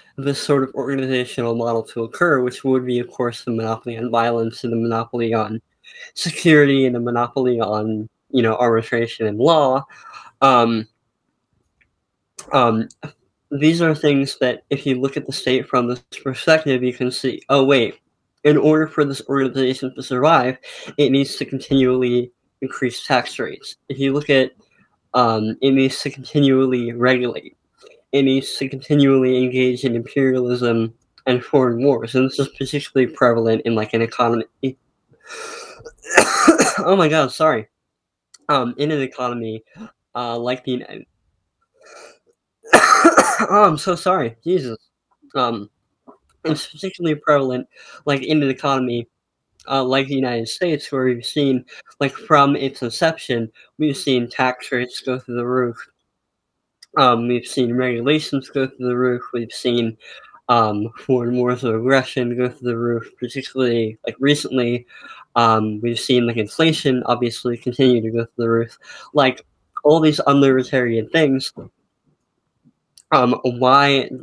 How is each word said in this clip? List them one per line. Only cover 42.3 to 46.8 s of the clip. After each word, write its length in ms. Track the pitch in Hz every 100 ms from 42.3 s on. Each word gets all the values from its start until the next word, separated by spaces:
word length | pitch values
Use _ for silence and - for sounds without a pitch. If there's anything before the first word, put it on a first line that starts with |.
| _ _ _ 147
<coughs> 0 |
oh, 880 | 127 - - - - - - 196 202 208
I'm 100 | 151
so 180 | -
sorry. 420 | 170 180 185 117 113
Jesus. 360 | 165 180 131 110 _ _ _ _ 285
Um, 340 | 135 123 113 104 _ _ _ _ - _ _
it's 220 | 160 151 -
particularly 500 | 147